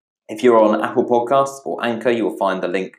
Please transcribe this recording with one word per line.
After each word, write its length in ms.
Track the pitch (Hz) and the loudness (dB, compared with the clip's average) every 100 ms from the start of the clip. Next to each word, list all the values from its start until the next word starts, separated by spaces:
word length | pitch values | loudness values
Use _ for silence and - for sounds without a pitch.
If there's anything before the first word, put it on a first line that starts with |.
| _ _ - | _ _ -14
If 140 | 107 | 0
you're 180 | 123 113 | 4 6
on 220 | 107 107 | 4 2
Apple 220 | 113 127 | -2 -2
Podcasts 600 | 120 117 120 139 135 - | 0 0 2 0 0 -4
or 200 | - 85 | -10 -6
Anchor, 260 | 120 110 123 | -4 -2 -2
you'll 260 | 117 95 - | 0 -2 -2
find 240 | 98 92 | -4 -2
the 60 | 90 | -4
link 300 | 95 95 | -4 -6